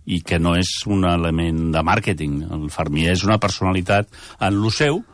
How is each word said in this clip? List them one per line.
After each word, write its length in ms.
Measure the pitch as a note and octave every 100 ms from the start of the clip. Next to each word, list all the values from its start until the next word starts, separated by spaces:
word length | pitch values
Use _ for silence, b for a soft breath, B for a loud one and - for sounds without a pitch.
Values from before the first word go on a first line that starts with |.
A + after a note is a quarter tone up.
| -
i 80 | F2 -
que 140 | F2
no 140 | E2+ E2+
és 140 | F2+ - -
un 160 | G2 F2+
element 600 | F2 E2 E2 E2 D#2+ E2
de 140 | D#2+ D#2
màrqueting. 540 | G#2 F2+ D2+ D2+ C#2+ D#2+
El 160 | D#2 D2+
Fermier 380 | D#2+ D#2 D2+ E2
és 80 | F2+
una 160 | G2 G#2+
personalitat 720 | G2+ - F#2 F#2 F2+ G2+ G#2 B B B
en 160 | G2 G2+
lo 160 | A2
seu, 300 | - D3 F3 -